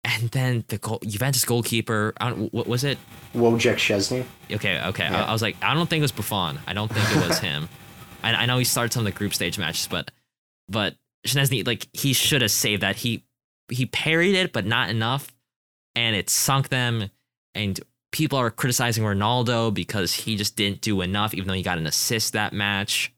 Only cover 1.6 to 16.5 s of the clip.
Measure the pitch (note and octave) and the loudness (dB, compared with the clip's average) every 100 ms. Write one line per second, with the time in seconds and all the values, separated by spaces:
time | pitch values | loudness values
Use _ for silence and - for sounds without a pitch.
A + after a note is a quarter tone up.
1.6 | A#2 A#2 G#2+ A2 G#2+ - A#2+ G#2+ G#2+ - | 2 0 2 0 0 -2 -4 -2 -4 -2
2.6 | - B2 C#3 B2+ - - - A#2+ A#2 A#2 | -2 0 0 -4 -8 -20 -6 4 6 6
3.6 | A#2+ G#2 - G2+ G2 B2+ B2 - - G#2+ | 4 2 2 2 2 -2 -4 -12 -8 -2
4.6 | G#2 E2+ E2 F#2+ E2+ F#2 G#2+ A2 A2 - | 0 0 -2 -2 0 0 0 0 0 0
5.6 | G2 D3 E3+ D#3+ C#3+ - G#2 G#2 E2+ C#2+ | 0 2 2 2 0 -2 -2 0 -2 -4
6.6 | - F#2+ A2 A2+ G2+ C3 E2+ D#3+ F#2 D2 | -6 -4 -2 0 2 2 2 0 0 -4
7.6 | D#2+ - - - - - G#2+ G#2 A#2+ B2+ | -6 -10 -20 -20 -20 -4 -2 0 2 2
8.6 | B2 - A#2 B2 G#2 - G#2 - F2+ F#2 | 2 0 0 0 -2 -2 -4 0 -2 -2
9.6 | D#2+ D#2+ - F2+ - _ _ _ _ _ | -4 -4 -4 -4 -6 _ _ _ _ _
10.6 | - G#2+ G2+ - _ _ - C3+ C3+ C3 | -6 -2 -2 -4 _ _ 0 2 4 2
11.6 | A#2+ A2+ - - C#3 B2+ - D3+ A2 - | 0 -2 -6 -2 0 2 2 4 4 2
12.6 | A#2 G2+ G2 G2 A#2+ A2+ _ _ _ _ | 2 2 0 0 -2 -4 _ _ _ _
13.6 | - B2 C3 - D3+ E3 F3 F#3+ F3+ A#2 | -8 -4 -2 -2 0 2 4 2 0 -2
14.6 | G2+ A#2 G2 A2+ A2+ C3+ - _ _ _ | 0 0 2 0 0 -2 -6 _ _ _
15.6 | _ _ _ A#2+ A#2 G#2 - - - | _ _ _ -2 0 0 0 0 2